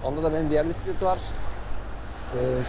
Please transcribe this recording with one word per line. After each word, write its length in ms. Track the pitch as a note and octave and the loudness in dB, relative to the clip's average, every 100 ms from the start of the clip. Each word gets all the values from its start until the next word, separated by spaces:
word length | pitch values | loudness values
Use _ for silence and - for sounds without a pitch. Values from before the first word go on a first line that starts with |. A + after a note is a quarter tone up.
Onda 200 | B2+ D3 | -2 0
da 100 | D#3+ | 0
benim 160 | D#3 D#3+ | 2 4
diğer 200 | D3+ D#3 | 4 2
bisiklet 340 | E3+ - F#3+ | 0 -2 0
var. 160 | F#3 F#3 - - - - - - - - - - - B2+ | 2 2 0 0 0 0 0 -2 -2 -8 -8 -8 -6 0
Ee, 280 | B2+ B2+ | 0 2